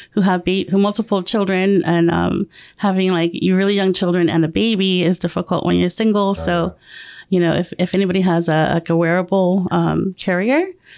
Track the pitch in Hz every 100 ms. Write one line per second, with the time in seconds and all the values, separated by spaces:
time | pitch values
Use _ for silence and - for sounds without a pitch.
0 | - - 196 185 175 190 - 190 202 208
1 | 214 202 180 226 196 190 190 196 - 170
2 | 170 170 175 - 202 - - _ 208 190
3 | 185 175 170 170 185 185 196 202 190 185
4 | 180 180 170 160 160 160 220 214 190 180
5 | 165 180 175 175 175 180 - 175 180 -
6 | 220 208 196 196 - 175 170 - - -
7 | - - - 185 170 160 180 - 180 190
8 | 196 190 185 170 170 156 156 165 165 165
9 | 170 175 175 196 185 190 185 175 165 160
10 | 180 185 - 180 208 277 381 359 _